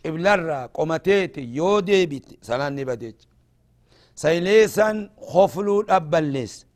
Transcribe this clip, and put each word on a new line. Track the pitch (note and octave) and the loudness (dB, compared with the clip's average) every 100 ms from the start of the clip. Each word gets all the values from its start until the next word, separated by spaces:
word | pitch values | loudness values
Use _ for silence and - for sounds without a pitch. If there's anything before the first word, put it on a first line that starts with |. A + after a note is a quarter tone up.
qiblarraa | D#3 D#3+ F#3 G3+ E3 C#3+ B2 | -8 -2 2 2 0 -6 -6
qomateeti | - D#3 D#3+ F3+ G3 F3 D3 B2 B2+ | -4 -2 -2 2 2 0 -8 -10 -2
yoo | F3 G#3 | 0 0
deebite, | F#3 G3 F3 C#3 - - | 2 2 2 -4 -12 -20
salaan | - B2 C#3+ C#3 | -6 -4 -4 -6
ni | C3 | -6
badeecha. | A#2+ A#2 G#2+ _ _ _ _ _ _ _ _ _ - | -8 -10 -18 _ _ _ _ _ _ _ _ _ -4
Sayleessan | D3+ E3+ F3+ A3 G#3+ G3 G#3+ G#3+ G3+ _ - | 0 0 4 4 4 2 0 0 -8 _ 0
hofluu | F3+ G3 F3 G3+ G3+ G#3+ | 2 2 0 0 0 2
dhabballeessa. | F#3+ D#3 E3 D3+ C3+ A2 - _ | 0 2 0 0 -4 -8 -12 _